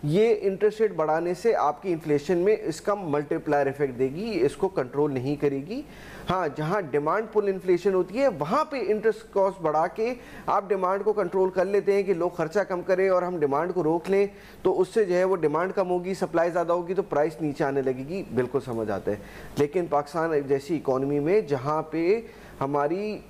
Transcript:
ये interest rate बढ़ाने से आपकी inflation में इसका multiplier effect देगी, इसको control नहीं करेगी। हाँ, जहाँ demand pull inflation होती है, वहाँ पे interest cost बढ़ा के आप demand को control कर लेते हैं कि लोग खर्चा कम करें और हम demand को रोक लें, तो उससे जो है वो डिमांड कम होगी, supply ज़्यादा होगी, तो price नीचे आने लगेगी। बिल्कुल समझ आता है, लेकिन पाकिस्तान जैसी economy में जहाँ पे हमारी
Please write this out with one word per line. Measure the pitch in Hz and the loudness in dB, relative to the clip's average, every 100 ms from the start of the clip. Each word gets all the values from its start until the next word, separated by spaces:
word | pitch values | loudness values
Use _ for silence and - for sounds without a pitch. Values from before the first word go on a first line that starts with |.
| 147 | 0
ये | 165 220 | 2 4
interest | 208 196 196 208 208 | 4 0 2 0 2
rate | 220 175 | 0 0
बढ़ाने | 156 160 170 175 | 0 0 0 0
से | 233 | 0
आपकी | 220 131 - 196 | 2 2 0 -4
inflation | 165 156 147 143 180 | -4 0 0 2 2
में | 185 214 | 2 2
इसका | - 151 - 208 | 0 -6 -4 -4
multiplier | 180 143 147 165 - 147 135 | 0 -2 -2 -4 0 2 2
effect | 135 143 120 | 0 -2 0
देगी, | 131 147 226 | -2 -2 -4
इसको | 202 135 - 190 | 0 0 0 -4
control | 175 127 135 151 | -2 -4 0 0
नहीं | 131 127 147 | 0 -2 -2
करेगी। | 147 139 147 240 302 - - - - | -2 -2 -6 -10 -10 -16 -18 -16 -4
हाँ, | 180 165 131 | -2 -2 -4
जहाँ | 151 208 | -2 -2
demand | 170 147 147 180 220 | 0 -2 0 0 0
pull | 214 202 | -2 0
inflation | 190 180 175 202 | -2 2 2 4
होती | 190 175 208 | 0 0 2
है, | 277 | 0
वहाँ | 170 147 254 | 2 0 0
पे | 311 285 | 0 -2
interest | 220 214 220 214 - | 0 2 2 0 -2
cost | 202 196 175 | 2 2 2
बढ़ा | 160 151 170 | 0 2 0
के | 180 226 247 - - - | 0 -4 -4 -12 -12 -2
आप | 185 196 | 0 0
demand | 196 185 196 | 0 0 0
को | 202 | 0
control | 208 175 190 185 | 0 0 2 2
कर | 185 185 | 2 2
लेते | 202 196 | 2 4
हैं | 202 | 2
कि | 190 | 2
लोग | 180 170 175 | 0 0 -2
खर्चा | 160 202 | -2 0
कम | 185 180 | 0 -2
करें | 175 185 190 | 0 2 4
और | 185 | 4
हम | 180 180 | 2 0
demand | 147 139 175 | 2 2 0
को | 180 | 0
रोक | 156 151 160 | 2 0 2
लें, | 196 202 202 - - | 2 2 -2 -20 -2
तो | 180 | 0
उससे | 175 180 - 208 | 2 2 2 2
जो | 180 | 4
है | |
वो | 185 190 | 2 2
डिमांड | 156 156 185 | 2 2 -2
कम | 190 185 | 0 0
होगी, | 180 175 190 | 0 -2 -4
supply | 180 170 170 | -2 2 2
ज़्यादा | 170 165 | 2 0
होगी, | 170 175 | 0 0
तो | 185 | -2
price | 190 147 156 160 | 0 2 2 0
नीचे | 156 139 | -4 0
आने | 143 139 | 0 2
लगेगी। | 131 127 135 190 107 | 0 -2 -4 -8 -4
बिल्कुल | 113 123 135 | -2 0 -2
समझ | 123 113 107 | -2 -4 -2
आता | 98 95 | -2 -2
है, | 101 - - - - | -4 -6 -18 -12 -2
लेकिन | 147 190 170 | 0 0 0
पाकिस्तान | 147 147 170 165 156 139 | 0 0 -2 0 0 0
जैसी | 139 139 165 | -2 0 -4
economy | - 131 139 143 | 0 0 2 0
में | 143 202 170 | 2 2 2
जहाँ | 139 131 156 151 | -2 0 -2 -2
पे | 165 165 220 226 - - - | -2 2 0 -2 -18 -20 -6
हमारी | 139 143 143 175 214 202 - | -2 0 0 0 -4 -8 -12